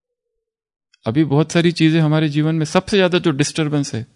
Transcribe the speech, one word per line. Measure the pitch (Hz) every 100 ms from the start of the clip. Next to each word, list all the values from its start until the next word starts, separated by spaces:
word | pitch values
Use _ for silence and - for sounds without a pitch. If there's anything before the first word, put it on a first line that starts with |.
| _ _ _ _ _ _ _ _ _ _ 120
अभी | 127
बहुत | 147 143 160
सारी | 170 170
चीजें | 165 160 165
हमारे | 156 156 156
जीवन | 147 151 160
में, | 151
सबसे | 190 185 202
ज्यादा | 185 180
जो | 175
disturbance | 139 143 - 151 147 139 113
है, | -